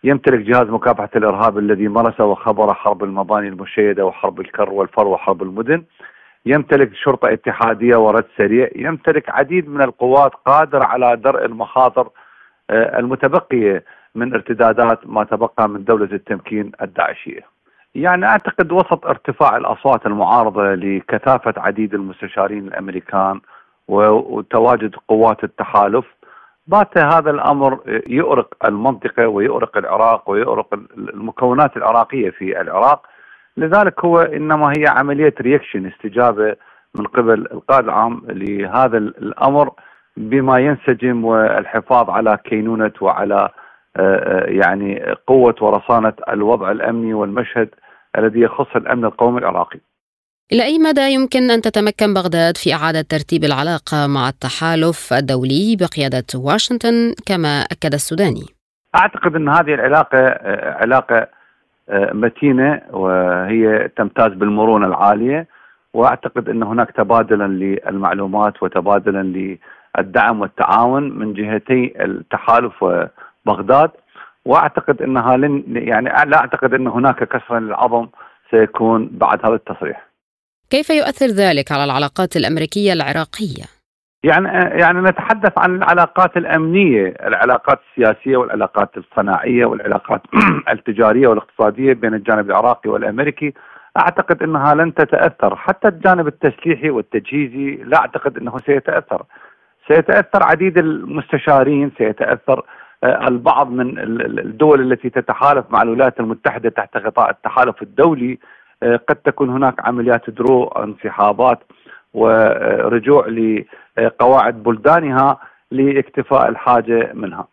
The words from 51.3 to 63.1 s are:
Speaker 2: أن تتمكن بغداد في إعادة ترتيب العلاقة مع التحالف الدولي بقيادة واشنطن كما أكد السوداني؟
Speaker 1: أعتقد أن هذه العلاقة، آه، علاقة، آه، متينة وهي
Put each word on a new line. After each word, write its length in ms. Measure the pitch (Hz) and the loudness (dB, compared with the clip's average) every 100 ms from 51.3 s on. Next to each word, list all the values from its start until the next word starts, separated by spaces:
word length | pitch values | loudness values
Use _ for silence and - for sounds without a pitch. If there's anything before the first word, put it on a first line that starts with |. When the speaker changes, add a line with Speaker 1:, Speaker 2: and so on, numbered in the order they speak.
| 262 254 | 0 2
Speaker 2:
أن 100 | 233 | 2
تتمكن 540 | 220 214 208 - 214 | 0 0 -2 0 0
بغداد 420 | 196 180 165 165 170 | 0 0 0 0 0
في 180 | 175 | -2
إعادة 280 | 160 160 160 | -2 -2 -4
ترتيب 420 | 156 156 147 165 | -4 -6 -2 -2
العلاقة 640 | 156 135 151 165 - 151 143 | -2 -2 -2 -4 -4 -2 -2
مع 220 | 139 127 | 0 -2
التحالف 840 | 135 127 - 165 165 160 160 - | -4 -10 -4 -2 0 0 -2 -2
الدولي 640 | 123 139 131 127 139 208 220 | -2 0 -2 0 0 0 -2
بقيادة 460 | 175 - 139 127 - | -2 -4 -4 -4 -6
واشنطن 800 | 127 135 202 - 240 233 233 233 - - | -8 -2 -2 -2 -2 0 0 0 -4 -6
كما 360 | 185 156 147 - | -2 0 -2 -4
أكد 220 | 160 160 | -4 -4
السوداني؟ 520 | 143 - 165 196 110 - _ _ _ _ 175 | -4 -4 -2 -2 -2 -10 _ _ _ _ 0
Speaker 1:
أعتقد 380 | 190 - 175 | 0 0 -4
أن 140 | 160 147 | -2 0
هذه 260 | 160 151 | 0 2
العلاقة، 440 | 143 120 151 - 131 | 0 2 2 2 4
آه، 640 | 131 - 98 101 - 71 | 2 0 -4 -6 -6 -4
علاقة، 440 | 113 131 - 117 - _ _ _ _ _ _ | 0 0 2 0 0 _ _ _ _ _ _
آه، 240 | 101 101 | -2 -2
متينة 680 | 107 117 - 147 131 135 151 - | 0 -2 0 0 2 2 -2 -6
وهي 1000 | 95 95 | -4 0